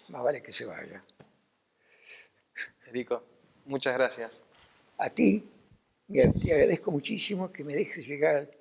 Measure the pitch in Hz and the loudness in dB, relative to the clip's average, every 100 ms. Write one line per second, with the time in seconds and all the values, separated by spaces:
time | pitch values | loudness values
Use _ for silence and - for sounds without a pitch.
0 | - - 123 131 117 - 117 - - - | -16 -6 -4 -4 -6 -10 -8 -12 -14 -16
1 | _ _ - _ _ _ _ _ _ _ | _ _ -20 _ _ _ _ _ _ _
2 | - - - _ _ - - _ - 120 | -20 -20 -20 _ _ -14 -14 _ -10 -6
3 | 120 120 - _ _ _ - 139 135 127 | -4 -4 -6 _ _ _ -6 -2 0 2
4 | 123 - 113 - _ _ _ _ _ - | 0 0 -12 -14 _ _ _ _ _ -6
5 | 135 - 127 208 - _ _ _ _ _ | -4 2 4 4 -2 _ _ _ _ _
6 | - 170 131 - - 151 135 160 - 147 | -4 4 6 4 2 4 4 4 -2 -4
7 | - 214 - 196 185 - 147 147 202 175 | -4 -6 -4 -4 -6 -8 -6 -4 -4 -6
8 | 127 143 151 147 147 - | -10 0 2 2 -2 -16